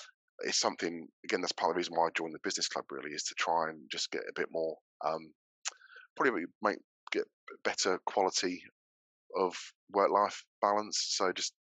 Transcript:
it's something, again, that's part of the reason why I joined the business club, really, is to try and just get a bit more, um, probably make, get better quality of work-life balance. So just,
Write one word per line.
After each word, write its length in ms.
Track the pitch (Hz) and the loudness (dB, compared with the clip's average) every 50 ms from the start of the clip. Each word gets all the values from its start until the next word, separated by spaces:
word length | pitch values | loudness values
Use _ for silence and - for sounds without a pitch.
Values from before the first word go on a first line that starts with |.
| - - - _ _ _ _ - | -14 -16 -20 _ _ _ _ -8
it's 200 | - - - - | -4 -2 0 2
something, 480 | - 110 90 - 98 85 85 85 78 - _ _ - | 2 2 0 -2 -4 -4 -4 -6 -10 -14 _ _ -4
again, 160 | - 107 92 | -2 -2 0
that's 120 | 90 82 | 0 -2
part 180 | - - 95 85 | -2 0 0 2
of 40 | 85 | 2
the 40 | 90 | 2
reason 160 | 85 82 82 | 0 0 2
why 100 | 82 82 | 2 2
I 40 | 82 - | 2 2
joined 180 | - 82 80 78 | -2 -4 -4 -6
the 40 | - - | -6 -4
business 240 | 92 - 87 80 - | -4 -2 -2 -2 -2
club, 160 | - 71 - - | -2 -4 -6 -6
really, 200 | 71 67 69 76 | -8 -8 -8 -6
is 140 | 76 78 - | -6 -6 -6
to 100 | - - | -6 -4
try 320 | - - 85 82 82 80 80 | -2 0 2 2 2 2 0
and 100 | 80 76 65 - | -4 -8 -10 -8
just 200 | - - - - | -6 -6 -4 -4
get 100 | 80 71 50 - | -4 -6 -6 -4
a 40 | - | -4
bit 120 | 90 80 - | -4 -4 -2
more, 240 | 80 82 80 80 76 - _ _ _ - 71 | -2 -2 -2 -2 -4 -6 _ _ _ -4 -2
um, 280 | 78 80 80 80 78 - _ _ _ _ _ - - - - - - - - - - - | -2 -2 -4 -6 -12 -20 _ _ _ _ _ -10 -10 -10 -10 -14 -20 -20 -20 -20 -8 -2
probably 280 | - 156 131 110 85 85 82 - - | 2 2 2 2 2 -2 -6 -4 0
make, 140 | 107 104 - - - _ _ _ - - | 0 0 0 -2 -6 _ _ _ -10 -4
get 120 | - 85 - - _ _ _ - - - - | -2 -2 -2 -2 _ _ _ -18 -8 -4 -2
better 340 | 98 - - - 98 90 87 - | -2 0 2 2 2 2 0 -2
quality 560 | - - 107 95 90 - - 98 90 87 85 - - _ _ _ _ _ _ _ _ _ _ _ - - | -2 2 2 2 2 2 2 0 -2 -2 -4 -10 -16 _ _ _ _ _ _ _ _ _ _ _ -4 0
of 180 | 92 95 90 - - - - - _ _ - | 0 2 0 0 -4 -12 -14 -18 _ _ 0
work-life 520 | 95 98 98 73 92 101 104 98 - - - _ _ - | 4 4 6 6 6 4 4 2 0 -6 -14 _ _ 0
balance. 540 | 107 101 101 107 107 98 - - - - - | 2 2 2 2 0 -2 -2 -2 -2 0 0
So 160 | - 98 92 | 2 2 2
just, 220 | 90 - - - - _ | 0 0 -4 -6 -6 _